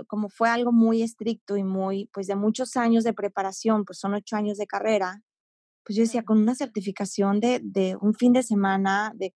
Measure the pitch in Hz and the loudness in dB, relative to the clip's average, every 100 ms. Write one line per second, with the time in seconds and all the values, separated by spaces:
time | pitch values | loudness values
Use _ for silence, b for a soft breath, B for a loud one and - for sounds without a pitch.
0 | - 214 208 - 233 240 240 233 226 226 | -8 -6 -6 0 0 2 4 4 4 2
1 | 226 - 214 220 - 202 190 190 190 196 | -2 -4 -6 -6 -4 -4 -2 -2 -2 -4
2 | - 196 185 196 214 220 254 254 233 226 | -6 -8 -4 0 0 0 -4 0 2 4
3 | 226 226 202 202 190 - 226 214 190 180 | 2 -2 -4 -4 -6 -2 0 0 -2 -6
4 | 196 208 - 214 208 202 208 202 214 214 | -4 -4 -4 -4 -4 -4 -6 -2 0 0
5 | 185 202 _ _ _ _ _ _ - 208 | 0 -6 _ _ _ _ _ _ -4 0
6 | 226 240 226 214 214 262 262 208 190 - | 0 0 2 4 4 0 -6 -6 -8 -6
7 | 196 - 196 208 240 247 214 196 190 185 | -6 0 0 2 2 0 -2 -2 -2 0
8 | 208 214 247 247 254 202 196 196 190 196 | 0 4 4 4 4 2 2 2 2 0
9 | 214 220 185 | -2 -6 -10